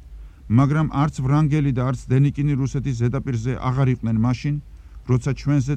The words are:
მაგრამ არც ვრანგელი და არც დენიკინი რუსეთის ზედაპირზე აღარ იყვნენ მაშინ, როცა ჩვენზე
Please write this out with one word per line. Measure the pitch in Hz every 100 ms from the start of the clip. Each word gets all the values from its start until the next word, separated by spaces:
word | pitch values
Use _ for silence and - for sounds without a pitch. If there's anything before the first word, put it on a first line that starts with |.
| - - - - -
მაგრამ | 113 139 151 156
არც | 139 151 -
ვრანგელი | 131 147 156 151 143
და | 127 127
არც | 123 -
დენიკინი | 131 143 - 147 135
რუსეთის | 135 143 135 117
ზედაპირზე | 120 135 139 117 120
აღარ | 117 127 127 131
იყვნენ | 123 113 110
მაშინ, | 120 120 147 147 - - - - -
როცა | 127 139 123
ჩვენზე | 143 143 127